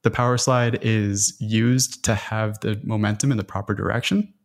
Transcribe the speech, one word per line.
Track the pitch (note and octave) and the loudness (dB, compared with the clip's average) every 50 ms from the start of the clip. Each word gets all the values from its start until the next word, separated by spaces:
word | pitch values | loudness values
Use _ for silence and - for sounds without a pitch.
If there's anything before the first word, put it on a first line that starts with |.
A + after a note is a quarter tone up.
the | - A2+ | 0 0
Power | - - B2 B2 B2 A#2+ | 2 2 0 2 2 0
Slide | - - B2+ B2 A#2+ A#2 A2+ - | 2 2 2 2 2 2 0 0
is | - A2+ A2 A2 G#2 G2+ G2+ G2 - - - - | 0 0 2 2 2 0 0 0 -2 -2 -4 -6
used | G#2+ G#2+ A2 A2+ A2+ A#2+ B2+ C3 B2+ - - - - | -4 0 0 2 4 4 4 2 0 -2 -4 -6 -2
to | - A2 | -2 -2
have | G2 - - A2 A2 A2 G#2+ G#2 - | -2 -2 -4 -4 -2 -2 -4 -4 -4
the | - A2 G#2+ G#2+ - | -4 -4 -4 -4 -4
momentum | - A2 G#2+ G#2 G#2 G#2 G#2 - C#3 | -4 -2 0 0 0 0 0 0 0
in | C3+ | 2
the | G#2+ G#2 | 0 -2
proper | - - F#2+ G2+ - G#2 | -4 -6 -6 -4 -2 -4
direction. | G2+ G2+ F#2+ G#2+ A#2+ - - F#3 G#3 G#3 - - _ | -2 -2 -2 -2 -2 0 0 0 0 0 -2 -8 _